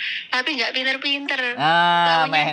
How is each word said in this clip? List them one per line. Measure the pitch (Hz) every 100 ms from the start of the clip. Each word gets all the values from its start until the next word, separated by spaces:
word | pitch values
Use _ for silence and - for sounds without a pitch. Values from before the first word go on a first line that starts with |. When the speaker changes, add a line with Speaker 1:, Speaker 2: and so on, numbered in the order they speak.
| - - -
Speaker 1:
tapi | 254 254 277
nggak | 226
pinter-pinter. | 254 262 269 285 285 277 269 247
Speaker 2:
Ah, | 240 151 170 175 175 170 165
Speaker 1:
Taunya | 156
Speaker 2:
meng | 156 151